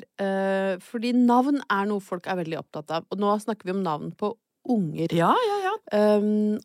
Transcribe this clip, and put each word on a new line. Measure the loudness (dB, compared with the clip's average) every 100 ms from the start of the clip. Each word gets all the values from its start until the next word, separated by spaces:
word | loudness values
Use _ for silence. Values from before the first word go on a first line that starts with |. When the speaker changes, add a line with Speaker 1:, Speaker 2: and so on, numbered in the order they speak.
| -4 -6
Speaker 1:
eh, | -2 -2 0 0 -2 -4
fordi | -6 -6 0 4
navn | 6 4 4 -2 0
er | -2 0
noe | -4
folk | -4 -8 -4
er | -4
veldig | -4 -8
opptatt | -8 -14 -6
av, | -6 -6
og | -2
nå | 0 0
snakker | -2 -6 -4
vi |
om | -4
navn | -2 -4 -6
på | -6 -6 -6 _ _ -2
unger. | 0 0 -2 0 2
Speaker 2:
Ja, | 4
ja, | 4 2 0
ja. | -2 -4 -2 2 4 4
Speaker 1:
Um, | 2 0 0 -2